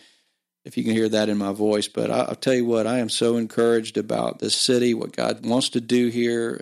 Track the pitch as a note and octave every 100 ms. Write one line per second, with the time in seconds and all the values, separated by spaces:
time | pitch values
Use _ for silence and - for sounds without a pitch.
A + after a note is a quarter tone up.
0 | - _ _ _ _ _ - - A#2+ A2
1 | A2 G#2+ G#2+ G2+ G2 G2+ G#2+ G#2 - -
2 | A2 A#2 - - C3+ B2+ A#2+ A2+ G#2+ B2
3 | A2+ - A#2+ A#2 A2 - A#2 A#2 A2 G#2+
4 | G#2+ A#2 - - G#2+ - - B2 B2 A#2
5 | A#2 - A#2 A2+ A2+ B2 - - A#2 B2
6 | A#2+ A#2+ A#2+ A#2 A#2 -